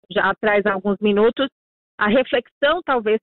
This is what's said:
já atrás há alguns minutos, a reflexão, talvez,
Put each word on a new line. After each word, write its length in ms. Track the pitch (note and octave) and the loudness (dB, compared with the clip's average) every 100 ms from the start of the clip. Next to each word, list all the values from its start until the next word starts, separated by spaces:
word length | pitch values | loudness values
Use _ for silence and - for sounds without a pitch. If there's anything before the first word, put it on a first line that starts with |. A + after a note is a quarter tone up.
| - | -8
já 180 | F#3+ F#3 | -2 -2
atrás 340 | G3 G#3+ G#3 G3+ | -2 0 0 0
há 60 | |
alguns 240 | G3 G3+ G3 | -2 -4 -2
minutos, 460 | G#3 G3+ A3+ - C4+ _ _ _ _ - | 0 2 2 2 -4 _ _ _ _ -4
a 100 | G#3 | 0
reflexão, 720 | B3 B3+ C4 - - C#4+ F4 D#4+ | 0 0 -2 -4 -2 0 0 -2
talvez, 340 | B3+ G#3+ A3 | -2 0 -2